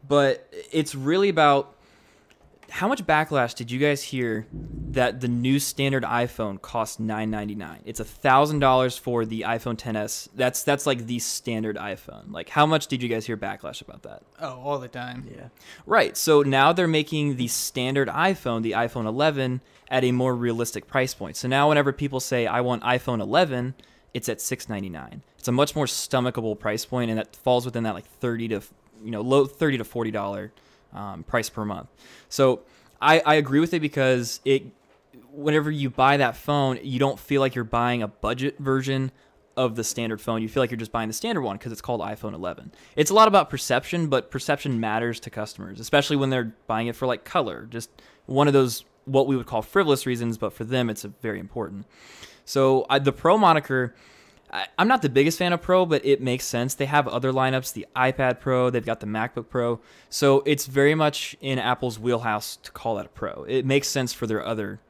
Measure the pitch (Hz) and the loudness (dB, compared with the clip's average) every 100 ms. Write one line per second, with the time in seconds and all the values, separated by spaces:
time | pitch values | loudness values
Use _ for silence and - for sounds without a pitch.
0 | 139 143 135 127 - 87 - 156 147 139 | 2 4 4 0 -6 -18 -4 -2 -2 -4
1 | 135 180 202 165 147 139 - _ _ _ | 0 2 2 6 6 6 0 _ _ _
2 | _ _ _ _ _ _ - - 196 277 | _ _ _ _ _ _ -14 -4 -2 -2
3 | 175 151 156 147 120 - 120 127 143 139 | 2 2 2 0 0 -4 -8 0 0 0
4 | - 131 120 110 110 - - - - 131 | -4 -4 -2 -2 -6 -12 -12 -10 -4 0
5 | 123 123 123 120 127 139 - - 139 135 | 0 0 -2 0 2 2 0 -2 0 0
6 | 110 120 120 - 107 95 - 117 110 - | 0 -2 -2 -4 -6 -8 -8 -4 -4 -4
7 | 110 107 110 107 104 104 82 82 - 117 | -6 -4 -4 -6 -6 -10 -12 -14 -14 -10
8 | 107 - 139 131 151 151 139 127 127 - | -12 -2 4 6 4 4 4 4 2 -2
9 | - 120 113 110 101 117 123 113 120 110 | -4 -2 -2 -4 -4 -4 -4 -6 -4 -4
10 | 104 - - 110 127 - - 143 147 127 | -4 -8 -10 -2 -2 0 -2 0 0 -2
11 | 117 120 - - - 113 110 104 101 95 | -4 -6 -4 -6 -4 -4 -4 -6 -8 -10
12 | - 53 - 82 - - 151 156 - 127 | -12 -20 -14 -12 -4 2 4 2 0 -4
13 | 123 113 110 110 101 101 - - - - | -2 -4 -4 -6 -6 -8 -12 -14 -18 -20
14 | - - _ _ 156 127 139 143 123 127 | -20 -20 _ _ -12 -10 -6 -6 -8 -12
15 | 123 123 113 - 123 _ - - - 214 | -12 -12 -16 -18 -20 _ -20 -20 0 2
16 | 117 - - 151 139 135 139 175 175 156 | 2 0 4 6 6 6 6 6 2 2
17 | 147 156 147 127 120 - - 131 127 139 | 0 -2 -2 -2 -2 -2 -4 -4 -2 0
18 | 127 - 180 190 127 113 113 104 120 127 | 0 0 0 0 -2 -2 -2 0 -2 -2
19 | 110 120 156 143 131 127 _ _ _ 131 | -4 0 0 0 -2 -4 _ _ _ 0
20 | 127 123 127 123 120 113 117 - - 135 | 2 2 0 0 0 -2 -4 -6 -4 -2
21 | 127 - 90 - 123 135 147 151 139 - | -2 -4 -10 -8 0 4 4 4 2 0
22 | 143 131 - 123 117 120 123 120 117 123 | -4 -4 -2 0 2 0 0 -2 0 0
23 | - 120 101 143 175 123 127 131 _ _ | 0 -4 2 2 2 -2 -6 -10 _ _
24 | _ 123 120 110 - 127 - 104 95 80 | _ -8 -6 -6 -6 -8 -6 -8 -8 -10
25 | 62 - _ _ - 123 143 156 135 - | -14 -18 _ _ 0 2 2 2 -2 -4
26 | - 131 123 120 113 107 107 110 - 127 | -2 0 0 -2 -4 -4 -4 -4 -4 -4
27 | 117 110 - - - 123 123 117 113 92 | -2 -4 -6 -6 0 0 0 -4 -4 -6
28 | - - 123 117 113 104 - _ _ - | -12 -6 -4 -2 -4 -4 -6 _ _ -16
29 | 110 110 117 139 135 - 160 135 107 120 | -10 -6 2 4 4 0 0 0 -4 -2
30 | 113 107 101 98 104 _ _ _ _ - | -2 -2 -4 -6 -10 _ _ _ _ -12
31 | 101 95 - 123 110 - 104 92 - _ | -12 -12 -2 -2 -2 -6 -6 -6 -12 _
32 | - - _ - 135 123 - _ _ _ | -20 -20 _ 2 4 4 -4 _ _ _
33 | 139 160 151 156 139 139 165 170 147 143 | 4 6 6 2 4 2 2 0 -2 0
34 | 131 127 113 - 131 135 - _ _ _ | 2 2 0 -4 2 2 0 _ _ _
35 | _ - _ 143 147 151 151 151 139 - | _ -20 _ -6 0 2 0 -2 -2 4
36 | 131 143 123 - - 147 139 127 135 127 | 4 6 2 -2 -2 2 2 0 -4 0
37 | 139 113 - 139 135 123 110 117 120 123 | 0 0 -2 2 2 -2 -2 0 0 0
38 | 104 _ 107 123 139 - 139 135 131 135 | -4 _ -4 -2 -4 -4 -2 0 0 -2
39 | 131 _ _ _ _ - 127 113 110 - | -4 _ _ _ _ -2 -2 0 -4 -4
40 | 113 107 - 113 110 - 123 117 113 117 | -4 -4 -4 -4 -2 -2 -2 -2 -6 -6
41 | 110 110 233 202 123 98 123 110 - 117 | -4 -6 -4 -4 -4 -6 -10 -10 -6 -4
42 | 90 104 104 82 90 - 64 - - - | -4 -8 -10 -8 -8 -8 -16 -20 -10 0
43 | 151 202 220 202 156 135 - 127 - 175 | 4 8 8 6 4 -4 0 0 0 -2
44 | 160 131 - 131 - 143 143 120 110 110 | 0 0 -2 -8 -2 -2 -2 -2 -2 -2
45 | 117 117 - - 107 - 92 101 113 143 | -2 -4 -10 -10 -10 -10 -14 -12 2 2
46 | 139 147 135 131 117 - - 110 117 113 | 2 0 2 0 -2 -8 -4 -2 -2 -4
47 | 127 120 - 180 120 62 113 117 - _ | -2 -2 -2 -2 -2 -6 -10 -12 -12 _
48 | - _ - 135 147 139 131 113 - _ | -20 _ -2 4 6 6 4 0 -12 _
49 | - 135 135 131 120 117 - 196 165 135 | 0 2 2 0 0 -4 0 2 4 2
50 | 131 120 117 113 107 - 113 131 120 107 | 0 -4 -4 -4 -6 -6 -4 -2 -2 -4
51 | 104 - 113 101 95 120 98 98 - _ | -10 -10 -8 -8 -10 -10 -8 -10 -16 _
52 | - - - - - 139 135 135 - 143 | -20 -20 -20 -20 -4 2 4 4 2 2
53 | 139 - 160 214 190 156 143 131 120 - | 2 2 4 6 6 4 2 -2 -2 -6
54 | - - _ _ _ - 95 - 202 247 | -20 -20 _ _ _ -8 -6 0 2 4
55 | 143 127 147 165 180 170 - 185 175 151 | 4 4 4 2 0 0 2 4 4 2
56 | 139 139 127 127 - 120 120 - 139 147 | 4 2 2 -4 -2 -4 -4 -4 2 2
57 | 135 120 131 131 131 131 127 110 - 131 | 2 -2 0 0 0 0 -4 -12 -8 0
58 | 127 131 131 123 135 127 127 123 113 113 | 0 2 0 0 0 2 2 0 -2 -6
59 | 104 110 120 - 113 127 120 113 _ - | -4 -4 -4 -6 -6 -2 -2 -2 _ -20
60 | _ - 139 135 147 143 - 135 143 156 | _ 2 6 6 4 -2 0 4 4 4
61 | 151 - - - 135 127 113 123 127 110 | 0 0 -10 -10 -6 -2 -2 -2 -2 -4
62 | 120 120 117 107 - - - - 117 101 | -2 0 0 -4 -6 -14 -18 -8 -6 -4
63 | - - 95 - - 131 131 139 135 139 | -8 -8 -10 -8 -4 -2 2 0 0 -4
64 | 123 - 113 107 78 110 101 101 | -4 -6 -4 -4 -4 -6 -6 -10